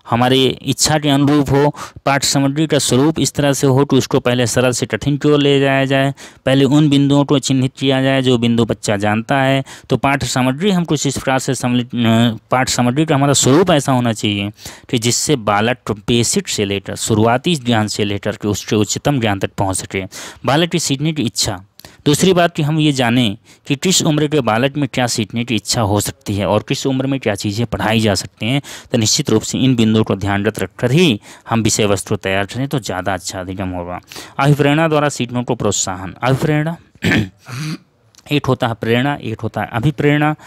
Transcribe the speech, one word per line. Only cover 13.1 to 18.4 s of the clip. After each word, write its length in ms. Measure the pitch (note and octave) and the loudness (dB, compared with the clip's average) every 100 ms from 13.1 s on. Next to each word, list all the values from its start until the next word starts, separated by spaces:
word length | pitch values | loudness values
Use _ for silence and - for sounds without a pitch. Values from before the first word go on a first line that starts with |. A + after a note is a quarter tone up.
| C#3 | 2
हमारा 180 | C#3+ | 2
स्वरूप 380 | C3+ C3 D3 F#3 | 2 4 4 4
ऐसा 200 | D3+ C#3 | 2 2
होना 220 | B2+ A#2+ | 0 0
चाहिए 380 | G#2+ G#2+ G2+ G2+ - - - - | -2 -2 -2 -4 -10 -18 -18 -6
कि 80 | - | -2
जिससे 380 | A#2 - - C3+ | 0 -2 0 -2
बालक 420 | G#2+ G2+ A2+ B2 - | 0 0 0 -2 -6
को 60 | |
बेसिक 540 | G#2 - A#2+ A2+ G3+ - | -6 0 0 0 -2 -4
से 180 | - G2+ | -4 -2
लेकर, 300 | G2 G2 G2 | -4 -6 -8
शुरुआती 600 | - G#2+ A2+ B2+ F3+ D#3 | -2 2 4 2 0 -2
ज्ञान 320 | A#2+ A2+ G#2 | 0 0 0
से 180 | - G#2 | -2 -4
लेकर 260 | G2+ G#2+ | -2 -6
के 160 | - | -4